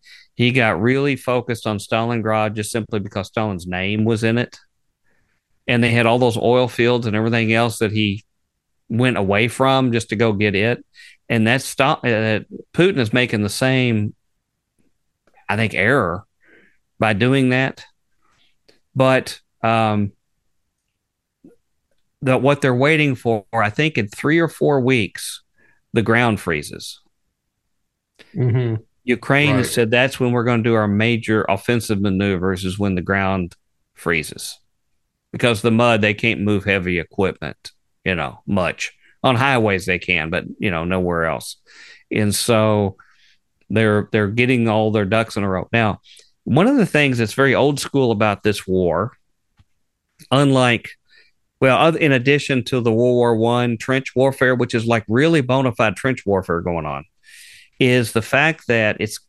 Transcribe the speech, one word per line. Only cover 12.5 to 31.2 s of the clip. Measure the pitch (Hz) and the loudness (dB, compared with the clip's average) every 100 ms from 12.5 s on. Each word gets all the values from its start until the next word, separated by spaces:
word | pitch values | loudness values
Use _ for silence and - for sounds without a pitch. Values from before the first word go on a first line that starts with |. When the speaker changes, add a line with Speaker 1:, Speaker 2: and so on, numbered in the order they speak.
| - - | -16 -4
Speaker 1:
Putin | - 180 139 | 0 2 2
is | 107 | 0
making | 127 123 110 | 0 0 0
the | 104 | -2
same, | - 131 131 123 110 104 - _ _ _ _ _ _ _ _ _ _ _ _ - | 0 0 2 2 0 -4 -8 _ _ _ _ _ _ _ _ _ _ _ _ -6
I | 104 | -2
think, | 113 | -2
error | - 104 139 92 90 - _ _ - _ _ _ - | 0 0 0 0 -4 -10 _ _ -20 _ _ _ -2
by | 110 | 0
doing | 101 123 135 127 | 2 2 2 2
that. | 127 135 - - _ _ _ _ _ _ _ _ _ _ 131 | 0 -2 -6 -20 _ _ _ _ _ _ _ _ _ _ 0
But, | 131 127 - - _ _ | 2 2 -2 -12 _ _
um, | 113 113 110 104 101 - _ _ _ _ _ _ _ _ _ _ _ _ - _ _ _ _ _ _ _ | 0 2 0 0 -4 -8 _ _ _ _ _ _ _ _ _ _ _ _ -20 _ _ _ _ _ _ _
the, | 135 127 | -2 2
what | 131 143 | 2 2
they're | 139 123 | 2 2
waiting | 139 160 147 123 | 2 2 0 0
for, | 120 110 - | -2 -2 -2
I | 113 104 | -2 -2
think | 123 156 139 | 0 -2 -2
in | 101 | -6
three | - 139 165 | -4 0 2
or | 160 | 0
four | - 147 143 | 0 0 2
weeks, | 123 127 95 - - - _ _ _ _ _ | 2 0 -2 -6 -14 -14 _ _ _ _ _
the | 117 | -2
ground | 104 117 120 101 | 2 2 2 0
freezes. | - 78 73 - - - _ _ _ _ _ _ _ _ _ _ _ _ - 185 | -4 -6 -6 -14 -16 -18 _ _ _ _ _ _ _ _ _ _ _ _ -10 -2
Speaker 2:
Mm-hmm. | 123 127 120 110 - _ 123 | 0 2 0 -4 -8 _ -2
Speaker 1:
Ukraine | 120 - 135 147 135 | -2 2 2 4 2
has | 117 | 0
Speaker 2:
Right. | |
Speaker 1:
said | - 113 | 0 2
that's | 120 131 - | 2 2 0
when | 127 | 0
we're | 120 | 0
gonna | 117 120 | 2 0
do | 117 | 2
our | 113 104 | 2 2
major | 101 113 117 | 2 2 0